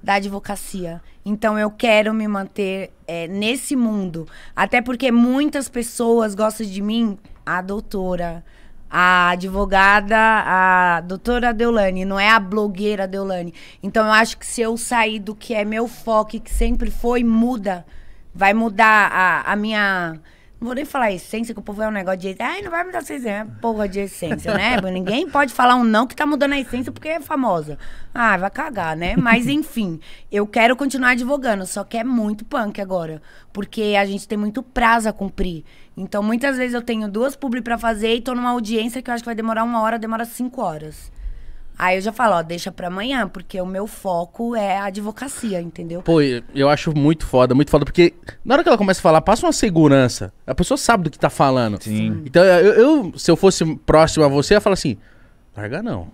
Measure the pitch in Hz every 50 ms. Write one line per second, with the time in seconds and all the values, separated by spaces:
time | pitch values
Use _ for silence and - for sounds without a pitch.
0 | - - 196 202 196 202 202 196 - - 202 190 - - - 190 180 165 165 170
1 | - - - - - 202 208 208 - 220 214 214 214 214 208 - - 233 220 214
2 | 214 214 220 220 214 208 208 196 190 185 _ - 202 190 190 190 190 - - _
3 | - - 170 170 170 165 190 196 208 220 254 269 - - 294 254 240 226 214 208
4 | 190 180 160 165 160 - - - - - - - 185 202 - 247 240 240 254 240
5 | 277 262 233 233 240 247 254 269 294 302 - 285 262 - - 240 226 - - -
6 | 240 233 233 233 226 214 202 190 214 214 220 - 226 202 185 196 202 208 220 233
7 | 233 220 196 - _ - - - - - 165 180 180 190 202 208 208 - - 196
8 | 185 185 180 175 175 170 165 170 165 - - - - - - - - - - 160
9 | 180 180 185 180 180 175 180 180 180 190 185 196 208 - 196 190 190 196 202 208
10 | 202 202 220 220 220 220 220 214 - 139 180 185 185 185 185 185 180 180 170 165
11 | 165 175 185 190 - 233 240 240 226 240 233 214 233 233 233 220 202 190 185 185
12 | 185 196 190 196 196 208 226 226 202 185 196 214 214 208 190 180 208 208 214 190
13 | 196 190 190 196 196 196 185 180 175 175 - - - - - - - 196 - 233
14 | 220 214 214 214 226 226 - - - - - - 226 226 233 233 233 - 247 233
15 | 226 220 214 220 196 196 214 208 - - 233 214 208 208 220 220 233 233 233 -
16 | - 226 226 214 214 214 - 226 - - - - - 240 240 - - 208 - -
17 | - 240 247 247 240 233 220 226 233 240 254 226 190 202 185 175 170 - - -
18 | - - - - - - - 170 196 196 208 226 226 233 196 196 226 220 214 208
19 | 202 175 - 175 185 180 165 147 - - 190 208 208 220 220 208 208 196 190 180
20 | 175 165 160 156 - - - _ _ - - - 233 233 247 254 302 294 - 277
21 | 247 214 196 175 - - - 220 233 - 226 208 - - 208 202 220 214 214 202
22 | 185 175 190 190 175 190 190 - 226 262 330 392 415 370 339 339 349 370 359 349
23 | 302 - 302 285 247 226 202 202 220 214 214 - - 233 226 214 208 196 185 202
24 | 202 190 - - 175 160 160 151 156 170 - 196 196 226 254 220 185 190 185 185
25 | 185 185 208 262 359 311 - 285 285 254 - - 247 247 247 254 240 226 214 214
26 | 240 254 - - 302 294 302 262 285 277 285 277 262 - - 240 262 269 - -
27 | - 311 320 339 - - 320 277 262 226 185 165 151 151 147 - - - - -
28 | - - - - 240 226 202 180 185 202 - - 294 320 269 - 170 160 160 -
29 | 226 185 214 262 254 233 226 240 240 247 285 302 302 - - 233 214 185 165 156
30 | - - - - - - - 208 208 208 - 240 226 240 254 247 285 285 - 269
31 | 262 247 254 240 247 240 285 285 262 254 214 196 185 175 - 208 202 - - 233
32 | 226 262 254 233 214 208 214 208 226 - 285 277 220 208 - - 202 185 190 180
33 | 165 160 156 156 - - - - - - - 196 202 - - 220 214 208 208 202
34 | 202 196 196 196 - - 220 208 208 214 208 262 262 - - 254 233 226 233 233
35 | 214 220 208 - 196 190 - - 190 185 170 156 - - - - - - - -
36 | 190 185 - 202 208 214 226 233 262 277 269 254 254 247 240 240 233 240 233 220
37 | 214 208 190 214 240 277 277 - - 269 233 254 226 240 233 233 233 226 226 202
38 | 214 226 226 247 214 269 254 240 247 247 240 247 226 202 233 220 220 240 226 262
39 | 247 - 240 233 233 240 233 214 226 226 226 220 226 233 240 226 220 220 226 233
40 | 214 220 226 220 233 226 - - 247 247 247 254 226 180 156 156 151 156 151 -
41 | - - - - - - - - - - - - - - - - 175 180 185 190
42 | 190 220 226 - 247 220 190 170 165 160 170 175 - 196 170 - 185 175 180 190
43 | 196 262 277 254 214 180 - - - - - 190 180 185 185 190 202 220 - -
44 | - 202 180 170 175 170 _ - 233 233 240 226 202 196 185 196 202 202 190 208
45 | 208 208 214 - 247 277 - - - 226 190 175 170 170 - - 170 165 170 175
46 | 180 - 165 160 147 139 123 120 117 - - 143 135 139 147 147 - 165 151 151
47 | 139 147 165 156 - - - 127 127 127 123 131 147 - - 147 143 135 - 170
48 | 170 170 - - - - - - - - 247 294 330 349 277 214 202 190 185 -
49 | - 180 156 160 156 - 208 226 - 339 302 - - 226 170 160 156 151 139 135
50 | 131 120 - - - 92 _ - - - 127 - 180 - 262 285 - - 233 208
51 | 170 156 - - - 151 - - 156 139 131 127 120 110 104 - - 110 107 107
52 | 110 110 107 104 156 131 127 170 185 190 180 175 170 202 214 - 226 285 320 294
53 | 226 165 - - - - 175 - - 190 180 - 180 160 156 - _ - - 156
54 | 160 156 - 156 151 143 135 143 139 - 202 208 - 214 190 - - 156 107 -
55 | - - _ - - - _ _ _ _ _ - 104 104 123 165 220 240 156 95
56 | 85 -